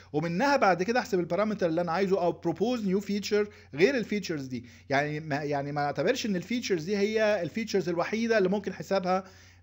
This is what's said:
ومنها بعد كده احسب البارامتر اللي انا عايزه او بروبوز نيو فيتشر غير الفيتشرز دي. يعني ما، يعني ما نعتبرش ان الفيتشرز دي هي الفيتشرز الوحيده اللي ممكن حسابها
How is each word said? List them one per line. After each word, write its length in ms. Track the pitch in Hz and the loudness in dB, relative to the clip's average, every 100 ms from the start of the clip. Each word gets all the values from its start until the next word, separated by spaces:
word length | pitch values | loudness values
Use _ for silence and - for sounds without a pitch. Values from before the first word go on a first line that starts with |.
| - | -6
ومنها 440 | 151 170 175 277 277 | -2 -2 0 2 6
بعد 260 | 202 170 | 4 4
كده 160 | 185 240 | 2 0
احسب 200 | - 185 | 0 0
البارامتر 480 | 170 175 214 202 175 | 0 0 0 0 0
اللي 140 | 165 | 0
انا 100 | 175 | 0
عايزه 300 | 175 196 190 | 0 2 2
او 100 | 175 | 2
بروبوز 540 | 165 170 160 226 247 196 | 0 -2 0 0 0 0
نيو 140 | 196 | 0
فيتشر 480 | 202 202 - 208 208 - - | -2 -4 0 0 0 -6 -8
غير 220 | 139 226 262 | 2 4 4
الفيتشرز 500 | - 208 185 151 131 | -2 -4 -4 -6 -6
دي. 200 | 123 - - - | -10 -10 -16 -2
يعني 300 | 139 147 151 | 0 0 -4
ما، 160 | 160 143 | -4 -4
يعني 360 | 147 143 143 | -2 -2 -2
ما 100 | 147 | -2
نعتبرش 440 | 143 - 180 262 220 | -2 0 0 0 -2
ان 100 | 180 | -4
الفيتشرز 480 | - 240 233 175 | -2 -4 -2 -2
دي 140 | 165 202 | -2 0
هي 440 | 214 220 214 208 | 0 2 2 2
الفيتشرز 480 | 151 220 220 196 170 | -2 -4 -2 0 0
الوحيده 480 | 170 - 220 226 220 | -2 0 0 2 4
اللي 120 | 185 | 2
ممكن 240 | 208 196 | 0 -4
حسابها 500 | 185 - 196 185 185 185 - - - | -8 -2 0 2 0 -2 -14 -20 -16